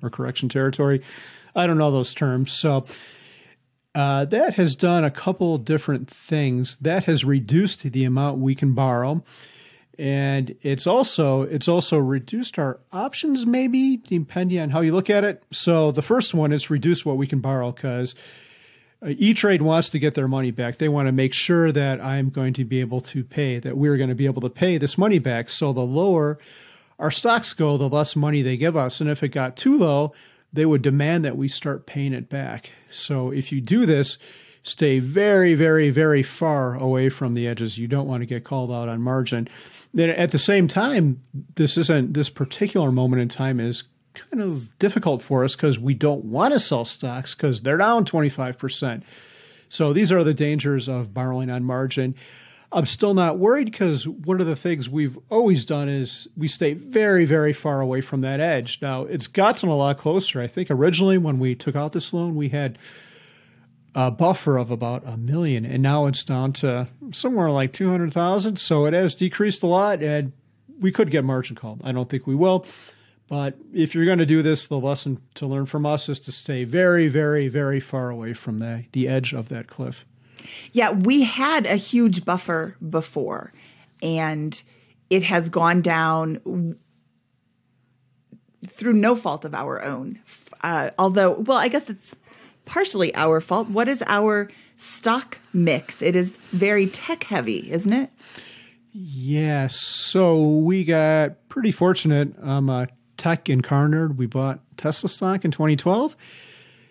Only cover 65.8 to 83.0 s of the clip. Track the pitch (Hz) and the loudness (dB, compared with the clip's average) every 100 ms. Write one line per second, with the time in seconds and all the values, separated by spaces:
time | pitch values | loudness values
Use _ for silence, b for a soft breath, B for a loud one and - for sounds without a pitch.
65.8 | 135 147 143 135 - 131 131 139 143 123 | 2 2 0 -2 -4 -2 -2 -2 -2 -2
66.8 | 127 - 277 - 339 240 165 143 131 - | -6 -12 -12 -6 -2 0 0 0 -2 0
67.8 | 190 180 170 160 175 196 202 196 - 156 | 0 0 -2 0 0 0 -2 -4 0 2
68.8 | 147 170 185 - 185 - 208 190 180 180 | 4 2 0 0 -2 0 0 0 2 2
69.8 | 202 190 151 151 139 - _ _ _ 294 | 2 0 0 -2 -2 -8 _ _ _ -2
70.8 | 190 190 196 147 131 131 123 113 113 110 | -2 2 2 2 0 -2 -4 -10 -14 -10
71.8 | 131 123 127 135 135 135 185 185 180 B | -6 -4 -4 -6 -4 2 2 2 -2 B
72.8 | B B B B _ 143 139 135 - - | B B B B _ -6 -6 -8 -10 -2
73.8 | 156 165 170 180 156 160 156 156 - 143 | -2 2 2 4 4 4 4 0 -2 -4
74.8 | 131 139 143 127 - - 143 135 135 156 | -2 -4 -4 -8 -10 -10 -6 -4 -4 -2
75.8 | 147 151 - 139 - - - 131 123 160 | -2 -2 -4 -8 -10 -14 -8 -6 -2 2
76.8 | 185 175 160 139 151 151 135 131 139 139 | 4 6 4 2 2 2 0 0 0 -2
77.8 | 135 135 123 117 113 117 - 107 113 117 | -4 -6 -6 -6 -8 -10 -8 -6 -6 -8
78.8 | 117 123 127 131 127 131 117 117 117 - | -8 -4 0 0 -2 -6 -8 -10 -12 -12
79.8 | 127 127 - _ B B B B B 233 | -12 -12 -18 _ B B B B B 0
80.8 | 214 196 185 285 240 240 277 320 220 202 | 2 4 4 4 4 2 0 0 2 -2
81.8 | 208 240 233 180 170 180 - 165 160 - | 0 2 4 2 -2 -4 -2 -4 -4 -10
82.8 | 160 160 | -6 -4